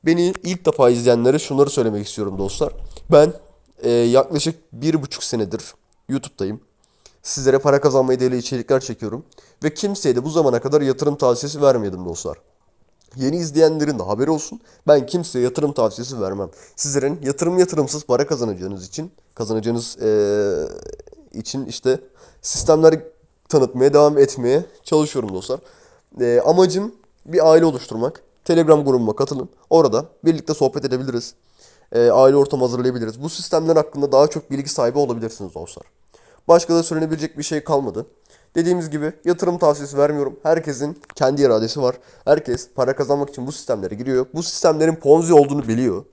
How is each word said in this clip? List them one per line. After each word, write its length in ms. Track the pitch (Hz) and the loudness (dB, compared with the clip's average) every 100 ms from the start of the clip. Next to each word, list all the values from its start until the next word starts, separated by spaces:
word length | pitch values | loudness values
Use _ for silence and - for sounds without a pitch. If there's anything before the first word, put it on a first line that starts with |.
| 160 | 0
Beni 280 | 175 175 190 | 2 0 -2
ilk 220 | 175 180 - | -8 -2 -2
defa 240 | 151 123 | 4 4
izleyenlere 500 | 120 120 117 120 151 | 4 2 2 2 0
şunları 300 | - 135 143 | -2 0 0
söylemek 380 | 143 113 104 104 | 2 -2 -4 -8
istiyorum 300 | - 101 95 | -8 -8 -4
dostlar. 360 | 98 - 151 - - - - | -6 -4 -6 -6 -14 -16 2
Ben, 220 | 151 156 - _ _ _ _ | 4 4 0 _ _ _ _
e, 60 | 120 | 0
yaklaşık 680 | 120 117 123 135 151 160 160 _ | 2 4 2 2 -2 -4 -8 _
bir 280 | 117 147 156 | -6 -2 -2
buçuk 220 | 135 - | -4 -10
senedir 500 | - 120 101 110 - - _ _ - | -6 -4 -4 -8 -12 -20 _ _ -8
YouTube'dayım. 520 | 135 - - 104 107 _ _ _ _ _ _ | -6 -6 -8 -8 -8 _ _ _ _ _ _
Sizlere 360 | - - 131 135 | -8 -2 2 2
para 220 | 143 143 | 4 2
kazanma 320 | 143 135 131 | 4 2 2
ideyle 240 | 127 127 127 | 0 0 -2
içerikler 420 | 120 127 113 131 | -4 -8 -2 -2
çekiyorum. 460 | 131 110 107 117 - _ _ _ | -2 -10 -10 -12 -16 _ _ _
Ve 100 | 151 | -6
kimseye 420 | 151 208 196 143 127 | -4 -6 -2 0 0
de 80 | |
bu 60 | 143 | 0
zamana 320 | 160 143 117 | 0 2 2
kadar 200 | 135 151 | 0 0
yatırım 340 | 139 131 147 143 | 0 0 -2 0
tavsiyesi 460 | 131 120 143 147 | 0 0 -4 2
vermedim 440 | 143 123 101 90 90 | 2 4 0 -8 -10
dostlar. 320 | 80 - 73 _ _ _ _ _ _ _ 131 | -10 -10 -12 _ _ _ _ _ _ _ -6
Yeni 220 | 131 170 | -4 -4
izleyenlerin 600 | 165 143 160 156 147 127 | -2 4 4 4 -2 -4
de 40 | |
haberi 280 | 90 104 143 | -4 -2 0
olsun. 300 | 160 - - _ _ - | -2 -4 -16 _ _ 2
Ben 180 | 147 131 | 2 2
kimseye 380 | 180 165 127 | -4 -4 -2
yatırım 300 | 123 123 147 | -2 -2 -4
tavsiyesi 480 | 139 113 101 123 127 | 0 -2 -4 -10 -6
vermem. 280 | 95 98 92 - - - | -6 -6 -10 -12 -20 -10
Sizlerin 440 | 143 139 139 165 | -4 -2 -4 -4
yatırım 380 | 139 139 170 180 | -6 -4 -2 2
yatırımsız 460 | 185 156 135 151 - | 0 0 -4 -6 -2
para 220 | 123 143 | -2 0
kazanacağınız 600 | 147 117 92 92 98 92 | -2 -4 -6 -8 -12 -12
için, 240 | - 165 _ _ - | -14 -14 _ _ -12
kazanacağınız, 640 | 107 110 107 117 110 - | -6 -4 -2 -4 -4 -4
e, 680 | 110 107 104 104 101 80 76 50 - - - - 285 | 0 0 0 0 0 -2 -6 -10 -16 -18 -20 -20 _
için 320 | - - 135 131 | -14 -10 -10 -10
işte 340 | - 131 131 - _ - _ | -4 -2 -2 -4 _ -20 _
sistemler 580 | - - - 156 160 160 - _ _ _ _ | -6 -4 2 6 6 4 -6 _ _ _ _
tanıtmaya 440 | 151 127 127 135 | 0 0 2 4
devam 240 | 147 147 147 | 6 4 4
etmeye 480 | 139 - 120 143 175 _ | 2 2 0 0 -2 _
çalışıyorum 500 | - 156 151 135 110 | -2 -2 0 -4 -6
dostlar. 260 | 92 - 127 _ _ _ _ _ - | -8 -8 -10 _ _ _ _ _ -4
E, 200 | 120 120 - | 2 2 4
amacım 500 | 175 185 185 214 - _ _ - | 4 4 2 -6 -12 _ _ -4
bir 260 | 170 160 | 2 6
aile 140 | 160 165 | 6 6
oluşturmak. 580 | 131 - 113 123 - _ _ - | 0 -8 -6 -6 -6 _ _ 0
Telegram 400 | 170 156 151 139 | 2 6 6 6
grubuma 300 | 127 110 104 | 0 0 -2
katılın. 340 | 135 139 123 _ _ | -4 -4 -10 _ _
Orada 360 | 160 139 110 156 _ 160 | 4 4 2 -4 _ -2
birlikte 280 | 160 - | -2 -4
sohbet 320 | 151 135 123 131 | -2 -2 -2 -6
edebiliriz. 500 | 127 131 120 - _ _ _ - _ _ | -6 -4 -8 -8 _ _ _ -20 _ _
E, 180 | 117 120 | 2 4
aile 260 | 113 135 139 | 8 6 6
ortamı 280 | 139 139 | 2 0
hazırlayabiliriz. 600 | 127 123 127 123 110 113 | -2 0 -2 -2 -8 -8
Bu 60 | 151 | -10
sistemler 460 | - 175 160 160 160 | -8 -2 -2 2 2
hakkında 360 | 151 143 139 | 2 -4 2
daha 160 | 135 151 | 4 4
çok 240 | 156 - | 0 -8
bilgi 180 | 135 143 | -8 -6
sahibi 280 | - 120 131 | -2 -2 0
olabilirsiniz 560 | 139 117 113 - 98 | -2 -2 -8 -10 -14
dostlar. 320 | 80 87 - - _ _ _ _ _ - | -14 -16 -18 -20 _ _ _ _ _ 2
Başka 280 | 170 170 170 | 2 4 -2
da 80 | |
söylenebilecek 540 | 165 156 156 156 156 - | 0 -4 -4 -4 -8 -10
bir 60 | |
şey 200 | 143 151 | -6 -6
kalmadı. 420 | 151 143 131 95 117 _ _ _ _ - | -2 -2 -2 -8 -12 _ _ _ _ -4
Dediğimiz 340 | 170 180 160 | -2 -2 -4
gibi 240 | 151 151 - 175 | -6 -6 -6 -4
yatırım 320 | 175 180 175 | -2 -2 0
tavsiyesi 400 | 160 147 143 139 | 0 0 -4 0
vermiyorum. 420 | 147 147 135 139 | 0 0 -6 -4
Herkesin 580 | 156 165 156 131 147 170 _ - | -2 0 -2 -8 -8 -10 _ -2
kendi 260 | 135 139 | -2 2
iradesi 400 | 139 110 113 143 | 2 2 0 -2
var. 140 | 123 127 _ _ - | -4 -4 _ _ 0
Herkes 440 | 151 156 185 - - | 0 0 -8 -8 -4
para 200 | 127 139 | -2 -2
kazanmak 340 | 139 143 143 | -2 -2 -4
için 180 | 143 123 | -8 -10
bu 40 | |
sistemlere 440 | 147 - 113 95 104 | -10 -6 -6 -6 -8
giriyor. 300 | 127 127 131 | -4 -4 -4
Bu 100 | 156 | -8
sistemlerin 520 | 170 - 180 156 160 160 | -8 0 0 2 0 0
Ponzi 380 | - 156 165 | 4 4 8
olduğunu 340 | 160 139 143 113 | 6 6 0 -2
biliyor. 380 | 113 127 92 - | -2 -2 -4 -10